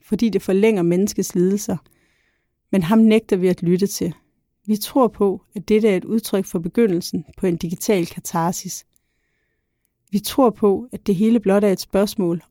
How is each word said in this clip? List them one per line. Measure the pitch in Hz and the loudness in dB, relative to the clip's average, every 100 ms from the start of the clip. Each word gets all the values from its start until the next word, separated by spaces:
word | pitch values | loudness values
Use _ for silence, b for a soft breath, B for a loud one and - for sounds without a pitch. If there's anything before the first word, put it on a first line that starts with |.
fordi | _ 214 226 | _ -2 0
det | 190 | 0
forlænger | - 190 220 208 | 0 2 2 2
menneskets | 170 175 202 - 190 | 2 2 0 -2 -4
lidelser. | 185 180 202 - 180 - _ _ _ _ _ _ _ _ | 0 0 0 -4 -8 -10 _ _ _ _ _ _ _ _
Men | 196 | -2
ham | 165 226 | 2 4
nægter | 220 214 220 196 | 6 4 2 0
vi | 185 | 2
at | 175 | 0
lytte | 170 180 196 | 0 0 0
til. | - 175 151 _ _ _ _ - | -2 -6 -8 _ _ _ _ -6
Vi | 208 | -4
tror | - 285 233 | -2 2 0
på, | - 202 185 - | 2 -2 -2 -8
at | 208 - | -12 0
dette | 214 220 | 2 4
er | 185 | 2
et | |
udtryk | - 226 - 196 185 | 0 -4 -2 -4 -4
for | 185 | -6
begyndelsen | 170 - 233 170 - 185 - - | -4 0 2 0 -4 -8 -10 -6
på | 190 | -4
en | 170 | -2
digital | 170 175 - 202 165 | -6 -6 -2 -2 -2
katarsis. | - - 175 165 185 185 - - _ _ _ _ _ _ _ _ _ _ _ _ | -8 -8 -4 -4 -4 -10 -14 -18 _ _ _ _ _ _ _ _ _ _ _ _
Vi | 202 | -8
tror | 208 - 247 | -4 2 2
på, | 202 208 196 240 | 2 0 0 -4
at | 190 - | -8 -4
det | |
hele | 185 220 233 | 0 2 2
blot | 190 196 | 2 2
er | 208 | 2
et | 185 | 0
spørgsmål | - - 202 - 175 170 - | -2 -2 -2 -2 -2 -4 -6